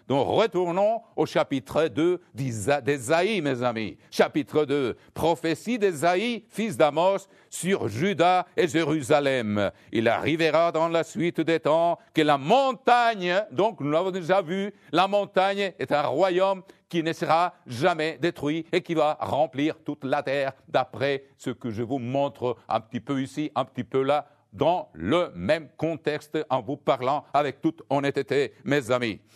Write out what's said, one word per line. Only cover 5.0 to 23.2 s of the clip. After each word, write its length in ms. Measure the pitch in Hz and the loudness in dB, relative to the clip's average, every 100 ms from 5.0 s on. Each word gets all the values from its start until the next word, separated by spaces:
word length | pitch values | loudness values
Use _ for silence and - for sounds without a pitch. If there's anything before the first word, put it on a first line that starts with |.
| _ | _
prophétie 640 | - 156 165 165 156 - 240 | -2 0 0 -2 -4 -4 -2
d'Ésaïe, 640 | 196 160 170 185 226 233 - | 0 0 0 0 -2 -4 -8
fils 260 | - 220 120 | -6 -4 2
d'Amos, 500 | 151 143 180 196 - _ _ | 2 4 2 0 -4 _ _
sur 400 | - 170 190 - | -8 -2 -2 -2
Juda 580 | 107 180 170 170 185 170 - | -2 -2 2 2 2 0 0
et 100 | 165 | 0
Jérusalem. 1000 | 135 156 156 123 147 143 131 110 104 98 - - | 2 0 0 2 2 4 0 0 0 -2 -4 -6
Il 160 | 113 113 | 0 2
arrivera 640 | 101 95 156 160 151 170 | 2 0 0 2 2 2
dans 180 | 160 165 | 2 0
la 140 | 165 | 0
suite 380 | 156 - 165 165 | -2 -4 -4 -2
des 200 | 156 160 | 0 0
temps 380 | 147 160 170 165 _ | 2 2 2 -2 _
que 80 | - | 0
la 160 | 147 143 | 4 2
montagne, 1080 | 139 247 269 226 - 240 233 220 180 180 - | 4 4 4 0 2 4 4 0 0 0 -2
donc 280 | 147 214 170 | 0 -2 0
nous 100 | 143 | -2
l'avons 200 | 151 190 | 0 0
déjà 320 | 185 165 190 | -2 0 2
vu, 320 | 160 190 202 - - | 2 -2 -6 -8 -4
la 160 | 147 196 | 0 2
montagne 640 | 202 196 - 190 202 196 - | 2 0 0 0 0 -4 -4
est 140 | 135 | -2
un 100 | 147 | 0
royaume 600 | 139 131 190 175 190 190 - - _ | 0 2 2 2 0 0 -8 -20 _
qui 120 | 170 | -4
ne 120 | 160 | -4
sera 400 | 156 151 160 175 - - | -2 0 2 2 -4 -12
jamais 520 | 120 175 170 156 131 | 0 0 2 -2 -2
détruit 460 | 165 - 143 160 160 | -4 -2 -4 -4 -2
et 120 | 175 | -4
qui 100 | 175 | -2
va 240 | 160 151 151 | 0 0 0
remplir 600 | - 127 160 131 151 147 | -2 -2 -2 -2 -4 -4
toute 220 | - 147 | -8 -8
la 180 | 131 147 | -4 -2
terre, 300 | 139 139 135 - _ | -2 -2 -4 -6 _
d'après 560 | 135 127 107 135 139 135 _ | -2 -2 -2 -2 -2 -6 _
ce 100 | - | -10
que 220 | 123 123 | -8 -6
je 120 | 104 | -6
vous 160 | 117 135 | -4 -6
montre 600 | 120 135 143 - 123 117 - | -4 -2 -4 -4 -6 -6 -4
un 120 | 110 | -4
petit 200 | - 120 | -4 -10
peu 220 | - 139 | -6 -4